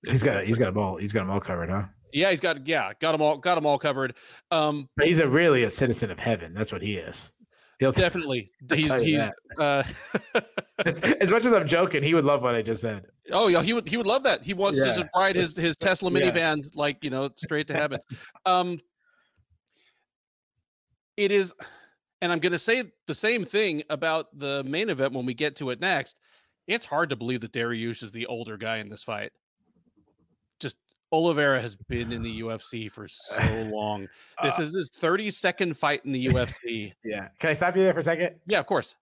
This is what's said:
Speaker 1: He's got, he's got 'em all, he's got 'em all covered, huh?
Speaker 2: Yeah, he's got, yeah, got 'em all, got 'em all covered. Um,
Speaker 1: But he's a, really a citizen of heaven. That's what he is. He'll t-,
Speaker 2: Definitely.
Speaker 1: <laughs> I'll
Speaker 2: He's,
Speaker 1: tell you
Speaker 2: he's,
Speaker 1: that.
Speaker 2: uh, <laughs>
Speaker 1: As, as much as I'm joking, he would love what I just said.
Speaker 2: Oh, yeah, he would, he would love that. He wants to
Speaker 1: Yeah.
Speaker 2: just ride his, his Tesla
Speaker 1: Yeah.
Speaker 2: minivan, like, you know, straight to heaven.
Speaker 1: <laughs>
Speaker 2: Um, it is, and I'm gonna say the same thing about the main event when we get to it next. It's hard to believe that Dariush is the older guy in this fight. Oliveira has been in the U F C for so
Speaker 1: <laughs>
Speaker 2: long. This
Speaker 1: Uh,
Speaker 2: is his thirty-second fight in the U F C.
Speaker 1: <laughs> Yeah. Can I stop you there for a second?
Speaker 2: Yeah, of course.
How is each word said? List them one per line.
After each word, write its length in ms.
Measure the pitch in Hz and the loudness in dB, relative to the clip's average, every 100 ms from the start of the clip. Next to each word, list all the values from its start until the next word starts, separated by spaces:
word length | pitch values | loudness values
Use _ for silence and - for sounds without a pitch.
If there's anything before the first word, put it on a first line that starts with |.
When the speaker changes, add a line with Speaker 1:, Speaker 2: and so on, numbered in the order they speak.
| - | 2
Speaker 1:
He's 160 | 131 | 2
got, 220 | 135 101 | 2 0
he's 160 | 98 117 | 0 0
got 80 | 104 | 0
'em 100 | 101 | 0
all, 200 | 101 90 | -2 -2
he's 160 | 101 | -4
got 80 | 107 | -4
'em 100 | 95 | -2
all 80 | 98 | -4
covered, 320 | - 87 85 | -4 -6 -4
huh? 120 | 98 95 - _ | -4 -4 -12 _
Speaker 2:
Yeah, 160 | 143 190 | -2 0
he's 100 | 175 | 2
got, 260 | 180 147 135 | 0 -2 -2
yeah, 280 | 160 98 107 | -2 -2 -2
got 140 | 165 | 0
'em 80 | 156 | 2
all, 160 | 151 147 | 2 2
got 200 | 180 170 | 0 2
'em 80 | 151 | 2
all 120 | 143 | 0
covered. 380 | 151 135 131 123 - - _ | 0 -2 -4 -6 -20 -20 _
Um, 400 | 165 151 147 135 - | 0 0 -2 -6 2
Speaker 1:
But 120 | 151 | 4
he's 120 | 165 | 6
a, 80 | 151 | 6
really 360 | 139 170 135 | 6 6 4
a 60 | 113 | 2
citizen 400 | - 127 113 107 | 2 0 0 -4
of 100 | 87 | -4
heaven. 340 | 117 107 82 | -2 -2 -4
That's 180 | 90 110 | -6 -6
what 100 | 95 | -4
he 140 | 98 98 | -6 -6
is. 380 | 80 - - _ _ _ _ _ | -8 -12 -12 _ _ _ _ _
He'll 120 | 135 | 2
t-, 100 | 127 | 4
Speaker 2:
Definitely. 480 | 180 180 151 127 101 _ | 2 0 -4 -4 -6 _
Speaker 1:
<laughs> 100 | 127 | -2
I'll 60 | - | 0
Speaker 2:
He's, 100 | 156 | 2
Speaker 1:
tell 140 | 131 | 4
you 160 | 120 151 | 4 2
Speaker 2:
he's, 100 | 131 - _ - | 0 -4 _ -2
Speaker 1:
that. 280 | 147 139 135 - - - - 240 | 2 2 0 -6 -6 -6 -2 -4
Speaker 2:
uh, 60 | - - | -2 -10
<laughs> 220 | - - 175 | -10 -2 -2
Speaker 1:
As, 160 | 160 | 0
as 300 | - 311 185 | 0 2 4
much 140 | 220 240 | 4 6
as 80 | |
I'm 140 | 220 156 | 4 4
joking, 360 | 165 180 151 | 2 4 2
he 100 | 143 | 4
would 100 | 165 | 4
love 180 | 143 143 | 4 4
what 120 | 123 117 | 4 0
I 60 | |
just 200 | 110 110 | 0 -4
said. 240 | 117 104 92 _ - | -4 -8 -12 _ -2
Speaker 2:
Oh, 160 | 190 220 | 2 4
yeah, 140 | 170 | 4
he 120 | 165 | 4
would, 140 | 233 160 | 0 0
he 100 | 214 | -2
would 100 | 202 | 2
love 160 | 254 | 2
that. 200 | 262 170 | 2 0
He 100 | 135 | -2
wants 260 | 185 196 139 | 0 2 4
to 60 | 131 | 2
Speaker 1:
Yeah. 100 | 120 | 2
Speaker 2:
just 100 | 156 180 | 0 2
ride 200 | 190 180 | 4 2
his, 200 | 175 156 | 0 0
his 180 | 170 156 | -2 2
Tesla 340 | 196 185 185 | 0 2 2
Speaker 1:
Yeah. 200 | 180 185 | 2 2
Speaker 2:
minivan, 440 | 170 165 151 143 151 | 4 2 0 -4 -2
like, 280 | 147 143 | -2 -2
you 60 | 147 | -4
know, 200 | 131 139 - | -2 -4 -6
straight 320 | - 151 151 | -4 -4 -2
to 60 | |
heaven. 260 | 135 147 135 _ | -2 -2 -4 _
Speaker 1:
<laughs> 400 | 117 - - 190 | -18 -18 -6 2
Speaker 2:
Um, 340 | 180 180 175 _ _ _ _ _ _ _ _ _ _ _ _ _ _ _ _ _ _ _ _ _ _ _ - | 2 2 -4 _ _ _ _ _ _ _ _ _ _ _ _ _ _ _ _ _ _ _ _ _ _ _ 0
it 140 | 202 | 2
is, 220 | 202 190 - - - _ _ _ _ | 4 2 -6 -20 -20 _ _ _ _
and 100 | 175 | -2
I'm 60 | 170 | 0
gonna 220 | 175 170 | 0 0
say 320 | - 240 208 _ - | 0 0 -2 _ -8
the 80 | 147 | -2
same 280 | 214 240 | 0 0
thing 380 | 175 202 214 147 - | 0 0 0 -2 -4
about 480 | 151 160 160 - 143 | -4 0 -2 -4 -10
the 260 | 139 139 | -6 -4
main 280 | 131 156 220 | -2 -2 -2
event 220 | 139 135 | 0 0
when 120 | 127 123 | 0 -4
we 80 | |
get 220 | 123 151 143 | -2 -4 -4
to 140 | 135 | -6
it 100 | 120 | -4
next. 380 | 180 160 127 - _ _ _ _ - | 0 -2 -2 -14 _ _ _ _ -4
It's 180 | 202 - | -4 -2
hard 240 | 147 165 | -2 0
to 60 | 120 | -2
believe 260 | 120 127 | -4 -4
that 100 | 110 | -4
Dariush 520 | 120 117 117 117 113 | -4 -4 -4 -6 -6
is 80 | 110 | -10
the 160 | 113 117 | -10 -8
older 280 | 117 113 107 | -8 -8 -8
guy 220 | 113 113 | -6 -6
in 100 | 104 | -8
this 140 | 104 | -12
fight. 300 | - 104 107 _ _ _ _ _ _ _ _ _ _ _ _ _ 139 - _ _ _ | -10 -8 -8 _ _ _ _ _ _ _ _ _ _ _ _ _ -12 -12 _ _ _
Oliveira 500 | 160 170 151 143 131 | 0 2 4 4 2
has 140 | 117 101 | -2 -10
been 360 | - 123 117 | -6 -6 -4
in 100 | 117 | -6
the 100 | 117 | -6
U 200 | 110 113 | -6 -8
F 100 | 110 | -8
C 260 | - 117 107 | -8 -10 -10
for 180 | - 101 | -12 -14
so 340 | - - - | -12 -8 -2
Speaker 1:
<laughs> 300 | 117 110 110 | -2 -2 -4
Speaker 2:
long. 360 | 107 107 104 98 - - - | -4 -4 -6 -10 -18 -20 -4
This 160 | 143 170 | -2 -2
Speaker 1:
Uh, 40 | |
Speaker 2:
is 120 | 151 180 | -2 -4
his 140 | 151 | -6
thirty-second 880 | - 165 190 214 - 190 175 180 147 | -4 0 0 -2 -2 -2 0 -4 0
fight 260 | 151 143 143 | -2 -2 -2
in 60 | |
the 80 | 131 | -2
U 160 | 127 127 | 2 2
F 120 | 120 | 0
C. 440 | - 120 113 104 - | -4 -6 -8 -8 -12
Speaker 1:
<laughs> 40 | |
Yeah. 260 | 113 104 95 _ | -10 -10 -10 _
Can 100 | 160 | -2
I 40 | |
stop 220 | 151 175 180 | 0 0 4
you 80 | |
there 100 | 190 | 4
for 60 | 170 | 4
a 40 | |
second? 320 | 156 165 175 - - | 0 0 -2 -6 -2
Speaker 2:
Yeah, 140 | 196 | -2
of 60 | - | 2
course. 300 | 175 - - | -2 -2 -12